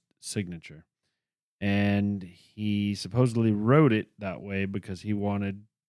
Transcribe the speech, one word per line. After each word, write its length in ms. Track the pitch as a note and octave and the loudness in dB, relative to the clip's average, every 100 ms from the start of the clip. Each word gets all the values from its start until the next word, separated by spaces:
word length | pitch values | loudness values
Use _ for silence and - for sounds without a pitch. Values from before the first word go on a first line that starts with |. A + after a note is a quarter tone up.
| _ _ | _ _
signature. 640 | - A2 F2 E2+ - D2+ _ _ _ _ _ _ _ _ | -8 -6 -6 -10 -14 -20 _ _ _ _ _ _ _ _
And 640 | G2+ G2+ G2+ G2+ G2+ G2+ | 0 2 2 2 0 -2
he 720 | F2+ F2+ _ - G#2+ G2+ G2+ G2+ | -8 -18 _ -6 -2 0 0 -4
supposedly 560 | F#2 A2+ B2+ A#2 A2+ | -2 2 2 2 2
wrote 400 | G#2 G#2+ D3 D3 | 2 4 6 6
it 160 | A2 - - | 4 -2 -10
that 240 | G2+ F2 | -10 -8
way 240 | G2+ G2 G2 | -6 -4 -4
because 360 | G2 - F2+ | -6 -8 -8
he 100 | G#2 | -4
wanted, 540 | G#2 G2+ G2+ G2 G2 G#2+ _ | -2 -2 -2 -4 -6 -14 _